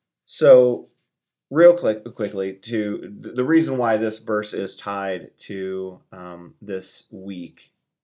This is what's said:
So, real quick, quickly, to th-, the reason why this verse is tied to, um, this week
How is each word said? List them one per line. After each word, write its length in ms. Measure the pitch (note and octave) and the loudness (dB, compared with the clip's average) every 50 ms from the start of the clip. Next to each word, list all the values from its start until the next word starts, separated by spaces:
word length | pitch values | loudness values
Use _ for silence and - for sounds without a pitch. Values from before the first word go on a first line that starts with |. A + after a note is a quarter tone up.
| _ _ _ _ _ | _ _ _ _ _
So, 640 | - - - D#3 C#3+ C3 B2+ B2 B2 A#2+ - - _ _ _ _ _ _ _ _ _ _ _ _ _ | -16 -4 4 8 10 10 10 8 6 2 -2 -8 _ _ _ _ _ _ _ _ _ _ _ _ _
real 280 | C#3 D3 - G#2 - | 2 8 8 8 8
quick, 260 | - C#3 A2+ G#2+ - - A#2 - | 6 2 -2 -2 -2 -8 -14 -8
quickly, 420 | - G#2+ G2 G2 G2 F#2+ F#2+ F#2+ | -6 -8 -6 -4 -6 -6 -6 -8
to 420 | F#2+ - A2+ A#2+ A2 G#2 G#2 G2+ - - G2+ G2+ G#2 G#2 | -10 -10 -6 -4 -4 -2 -4 -6 -8 -10 -14 -16 -14 -14
th-, 120 | A2 A2+ | -8 -6
the 100 | B2 B2+ | -4 0
reason 320 | C#3+ E3 E3 C#3+ C3+ C3 | 2 4 2 2 2 -2
why 180 | B2+ A#2+ A2+ A2 | -2 0 0 0
this 240 | G#2+ A2+ A2 G#2+ - | 0 0 -4 -6 -8
verse 340 | - A2 A2 G#2+ G#2 - F#2+ | -6 -4 -4 -4 -4 -4 -6
is 220 | G2 G2 F#2+ - | -6 -8 -8 -10
tied 560 | - - G#2 G2+ G2 G2 G2 F#2 F2+ - - _ _ - | -12 -10 -8 -8 -6 -6 -6 -6 -8 -10 -16 _ _ -16
to, 520 | - G2+ G2 F#2+ F#2+ F#2+ F#2+ F#2+ F#2 F#2 - _ _ | -12 -10 -8 -8 -8 -8 -8 -8 -10 -12 -18 _ _
um, 440 | F#2 F#2 F2+ F2+ F2 F2 F2 E2+ - _ | -20 -18 -16 -16 -16 -16 -18 -20 -20 _
this 440 | G2+ G2+ F#2+ F#2+ F#2 - - - - _ | -12 -10 -10 -8 -8 -10 -14 -14 -16 _
week 640 | A2 G2 F#2+ G2 F#2+ F2+ E2+ D#2+ - - - _ _ _ _ _ _ _ | -20 -16 -14 -12 -12 -12 -12 -16 -18 -20 -20 _ _ _ _ _ _ _